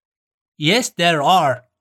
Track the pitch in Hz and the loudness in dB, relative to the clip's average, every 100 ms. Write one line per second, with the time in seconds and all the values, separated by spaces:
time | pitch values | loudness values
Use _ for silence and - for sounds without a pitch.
0 | _ _ _ _ _ - 151 220 254 - | _ _ _ _ _ -6 -2 0 -2 -2
1 | 175 165 143 185 147 117 - _ | -2 0 2 2 0 -4 -10 _